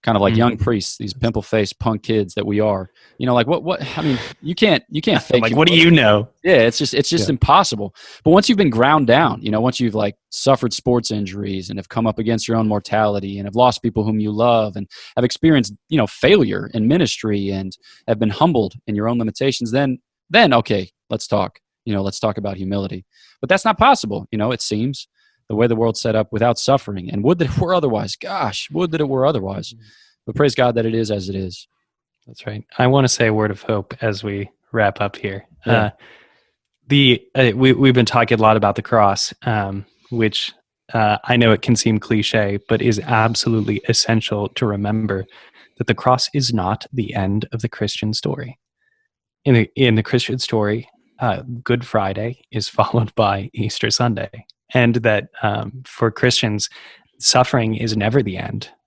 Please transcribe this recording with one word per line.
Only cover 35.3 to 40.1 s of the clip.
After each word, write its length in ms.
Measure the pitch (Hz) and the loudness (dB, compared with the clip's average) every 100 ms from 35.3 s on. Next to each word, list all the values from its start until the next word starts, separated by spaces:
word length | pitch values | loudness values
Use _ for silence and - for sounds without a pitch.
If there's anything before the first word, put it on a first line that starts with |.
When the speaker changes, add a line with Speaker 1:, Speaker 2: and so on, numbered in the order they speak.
| 98 - _ - | -10 -16 _ 0
Speaker 1:
Yeah. 60 | |
Speaker 2:
Uh, 160 | 120 107 - - - _ _ _ _ _ _ _ | 2 0 -6 -20 -20 _ _ _ _ _ _ _
the, 360 | 143 135 120 _ 135 | 4 4 4 _ 0
uh, 160 | 123 107 | 2 4
we, 180 | 131 | 4
we've 200 | 120 135 | 6 4
been 140 | 127 117 | 4 2
talking 320 | 123 113 113 | 2 2 4
a 20 | |
lot 160 | 110 107 | 4 4
about 180 | 101 - | 2 -2
the 60 | |
cross, 540 | - 117 101 101 - - | 0 2 4 2 -4 -6
um, 420 | - 107 98 98 101 _ | -4 -2 -4 -8 -12 _
which, 420 | _ | _